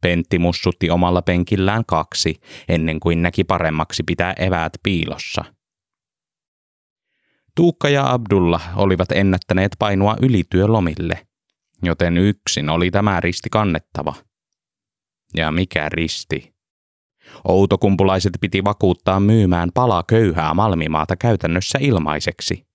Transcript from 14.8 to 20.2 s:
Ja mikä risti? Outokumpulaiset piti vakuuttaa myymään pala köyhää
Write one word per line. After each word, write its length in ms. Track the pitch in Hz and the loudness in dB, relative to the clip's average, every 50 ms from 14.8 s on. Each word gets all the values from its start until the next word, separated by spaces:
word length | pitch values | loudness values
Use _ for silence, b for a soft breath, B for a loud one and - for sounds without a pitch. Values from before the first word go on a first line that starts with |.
| _ _ _ _ _ _ _ _ _ _ - | _ _ _ _ _ _ _ _ _ _ -4
Ja 160 | 80 80 78 | -4 -2 -2
mikä 360 | 78 87 92 92 - 78 76 76 | 0 -2 -2 -2 -4 -6 -4 -4
risti? 680 | - 82 82 80 - - - _ 78 69 - _ _ _ _ _ _ _ _ _ _ _ _ _ _ B B B B B B | -4 -4 -4 -4 -6 -8 -8 _ -8 -8 -8 _ _ _ _ _ _ _ _ _ _ _ _ _ _ B B B B B B
Outokumpulaiset 880 | 92 92 95 98 92 98 92 - 101 98 82 98 95 95 95 90 101 85 - | 2 4 4 4 4 2 2 2 2 2 4 2 2 2 2 0 -2 -2 -2
piti 240 | - 92 87 98 95 | -6 -2 -2 0 0
vakuuttaa 560 | 98 104 _ - 95 87 - _ 95 92 98 | 0 0 _ 0 0 0 0 _ 0 0 2
myymään 500 | 101 101 113 113 101 90 90 85 85 90 - | 4 4 4 4 4 4 2 2 0 -2 0
pala 280 | 123 127 123 101 87 | 0 0 2 0 0
köyhää 520 | 82 - 113 113 | 0 2 2 2